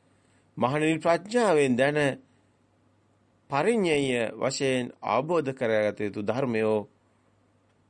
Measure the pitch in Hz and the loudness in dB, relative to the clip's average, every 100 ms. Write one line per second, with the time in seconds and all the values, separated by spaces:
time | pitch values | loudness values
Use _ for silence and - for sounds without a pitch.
0 | _ _ _ _ _ - 117 151 156 160 | _ _ _ _ _ -4 -2 0 0 0
1 | 165 170 190 240 214 156 139 120 139 147 | 0 0 0 0 4 4 4 4 2 2
2 | 143 131 _ _ _ _ _ _ _ _ | 0 -2 _ _ _ _ _ _ _ _
3 | _ _ _ _ - 139 180 233 180 147 | _ _ _ _ -6 -2 0 2 2 0
4 | 135 123 113 113 127 - 135 127 123 - | 0 -2 -2 -4 -4 -2 -2 -2 -4 -8
5 | 113 110 156 175 135 131 117 110 104 104 | -2 -2 0 -2 -2 -2 0 2 0 -2
6 | 107 104 101 117 135 113 110 107 101 _ | -6 -4 -4 -2 -2 0 0 0 -4 _
7 | _ _ _ _ _ _ _ _ | _ _ _ _ _ _ _ _